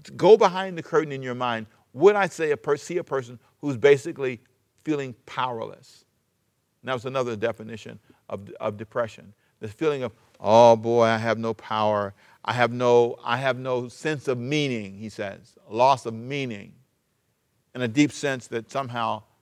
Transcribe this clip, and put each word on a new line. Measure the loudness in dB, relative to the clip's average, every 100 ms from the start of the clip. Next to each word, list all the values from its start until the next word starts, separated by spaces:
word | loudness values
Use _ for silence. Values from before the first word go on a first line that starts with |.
| -18 2
go | 8 8
behind | 8 2 -8 -8
the |
curtain | -2 0 0
in | -8
your | -8 -4
mind, | -2 -4 -8 _ _
would | 4 4 6
I | 0
say | -2 -2
a | -2
per-, | 0 -2
see | -2 -8
a |
person | -4 -6 -6 -18 _ _
who's | -8 2
basically | 6 6 2 -6 -6 -6 _ _ _ _
feeling | -6 -4 -6 -12 -12
powerless? | -6 -4 -6 -10 -14 _ _ _ _ _ _ _ _ _ _
And | -8
that |
was | -6 -4
another | -4 -4 -4
definition | -6 -6 -12 -16 -16 -20 _ _ -14
of, | -14 -14 -8
of | -8 -8
depression. | -10 -6 -6 -8 -20 _ _ _
This | -16
feeling | -4 -4 -2
of, | -6 -10 _ _
"Oh | 4 8 8 6
boy, | 2 2
I | 4 2
have | -2 -2
no | -4
power. | -8 -6 -2 0 0 -4 -10 _ _
I | -6
have | 0 0
no, | 2 4 4 4 -2
I | -4 -2
have | -2 -4
no | -4 -6 -6
sense | -8 -6 -6 -4
of | -4
meaning," | -2 -2 -2 -4 -8 -12
he | -14
says, | -10 -10 -10 _ _ -10
"loss | 0 2 2 -4
of |
meaning." | -10 -10 -8 -8 -10 -16 _ _ _ _ _ _ _ _ _ _ -6
In |
a | -4
deep | 2 0
sense | 0 -6 -6 -6
that | -8 -6
somehow | -8 -6 -4 -4 -6 _ _